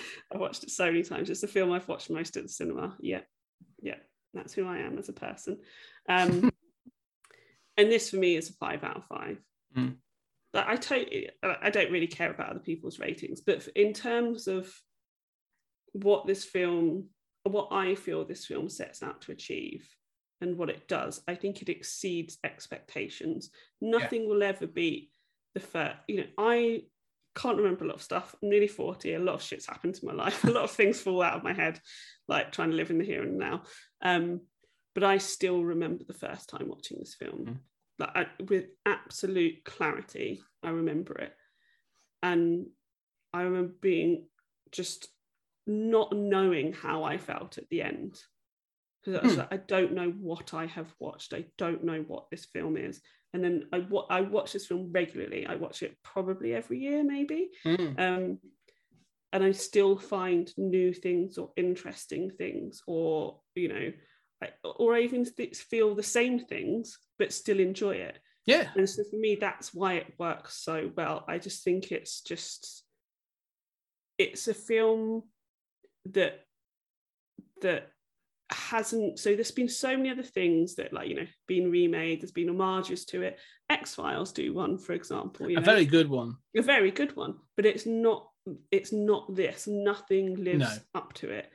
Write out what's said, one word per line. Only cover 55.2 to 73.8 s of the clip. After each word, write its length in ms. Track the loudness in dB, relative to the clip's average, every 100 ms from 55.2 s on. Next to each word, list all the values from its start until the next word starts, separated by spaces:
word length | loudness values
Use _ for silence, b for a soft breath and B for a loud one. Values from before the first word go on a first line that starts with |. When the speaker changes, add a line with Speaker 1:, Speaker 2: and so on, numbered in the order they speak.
| -6 -6 -6
Speaker 1:
I 80 | -6
watch 260 | -8 -8
it 160 | -10 -10
probably 500 | -8 -4 -4 -2 -2
every 240 | -4 -4 -4
year, 240 | 0 2
maybe. 460 | 2 0 -2 -2 -4 B 0
Speaker 2:
Mm. 340 | 2 0 0
Speaker 1:
Um, 400 | 0 2 -2 -6 -10 _ _ _ _ _ _ _ _
and 120 | 4
I 80 | 4
still 440 | 4 2 4 6 4
find 560 | 0 -2 2 2 2 -2
new 380 | 0 4 2
things 460 | 2 0 0 0 -4
or 120 | -8 -2
interesting 720 | 0 0 -6 -14 -8 -6 -6
things, 540 | -6 -6 -6 -8 -10 -6
or, 560 | -2 0 0 -2 -8 _ -4
you 140 | -2
know, 220 | -2 -4 -8 b b b _
I, 60 | -12 -10
or 300 | -10 2 4 6
I 40 |
even 240 | 4 0 -2
th-, 320 | -4 -8 -8
feel 380 | -4 2 4 2
the 80 |
same 340 | 0 2 2 2 -2
things, 540 | -6 -2 -2 -4 -14 _ -4
but 160 | -2
still 260 | -2 0 4
enjoy 360 | 4 2 -2 -2
it. 240 | -6 -12 _ _ 4
Speaker 2:
Yeah. 240 | 4 4 2
Speaker 1:
And 120 | 2
so 160 | 2 -4
for 60 | 0
me, 180 | 2 2
that's 380 | 0 -6 -10
why 200 | -2 0 0
it 180 | -4 -6
works 340 | -4 -4 -8
so 380 | -10 -4 -4 -4 -2
well. 300 | -2 -4 -4
I 120 | -6
just 240 | -6 -4
think 280 | 0 0 0
it's 300 | -6 -6 -12
just, 600 | -8 -10 -8 -12 -14 -18 -20 _ _ _ _ _ _ _ _ _